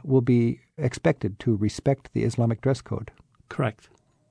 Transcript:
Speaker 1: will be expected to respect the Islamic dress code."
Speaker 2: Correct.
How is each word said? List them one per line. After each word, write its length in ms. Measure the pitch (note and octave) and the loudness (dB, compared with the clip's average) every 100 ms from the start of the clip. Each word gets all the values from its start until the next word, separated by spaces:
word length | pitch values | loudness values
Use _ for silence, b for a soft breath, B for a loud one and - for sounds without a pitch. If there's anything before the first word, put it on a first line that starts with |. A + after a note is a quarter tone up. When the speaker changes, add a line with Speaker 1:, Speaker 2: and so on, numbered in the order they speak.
| C#3+ | 2
Speaker 1:
will 160 | C3 | 2
be 400 | B2 A#2+ A#2 - _ - | 4 4 2 -2 _ -6
expected 600 | B2+ - D#3+ - G2+ G2+ | -4 0 0 0 -4 -2
to 160 | B2 G#2 | -2 0
respect 520 | G#2+ - - C#3 - | 0 0 -2 -2 -4
the 100 | A#2 | -2
Islamic 380 | A2+ A#2 A#2 A2 | 0 0 0 0
dress 200 | C3+ C3 | -2 -2
code." 300 | - - - - _ _ - | -4 -8 -8 -16 _ _ -12
Speaker 2:
Correct. 400 | - A#2+ - _ _ _ _ _ | -4 -4 -6 _ _ _ _ _